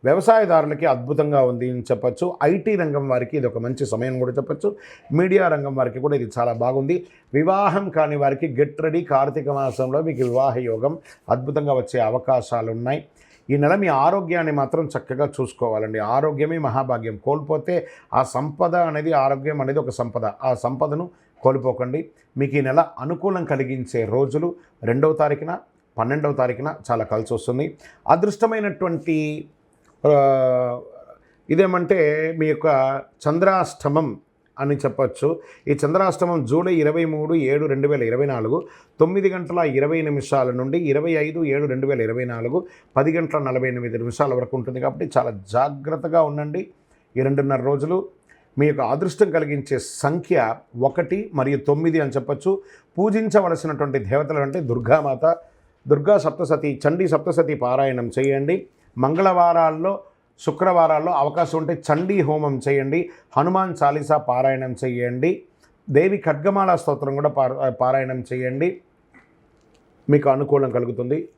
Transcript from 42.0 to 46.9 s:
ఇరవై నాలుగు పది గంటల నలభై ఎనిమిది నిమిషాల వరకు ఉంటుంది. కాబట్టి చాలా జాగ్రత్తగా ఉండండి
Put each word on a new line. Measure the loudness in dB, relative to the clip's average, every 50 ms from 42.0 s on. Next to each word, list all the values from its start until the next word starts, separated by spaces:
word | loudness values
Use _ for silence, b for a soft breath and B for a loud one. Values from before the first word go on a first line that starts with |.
ఇరవై | 0 -2 -2 -4 -4
నాలుగు | -6 -6 -6 -6 -2 -2 -2 -4 B B B B B _
పది | 2 2 2
గంటల | 2 0 -2 -2 -2 -2
నలభై | -2 0 -2 0 -2 -2
ఎనిమిది | -4 -4 -6 -6 -6 -4
నిమిషాల | -6 -6 -2 -2 0 0 0
వరకు | -2 -4 -4 -6
ఉంటుంది. | -6 -6 -6 -8 -4
కాబట్టి | -4 -4 -4 -4 -8 -2 0 0
చాలా | -2 0 -6 -8 -12 -4
జాగ్రత్తగా | -2 0 0 0 -2 -8 -8 -8 -8 -6 -6 0 2 2
ఉండండి | 2 2 0 -6 -6 -6 -6 -8 -8 -10 _ _ _ _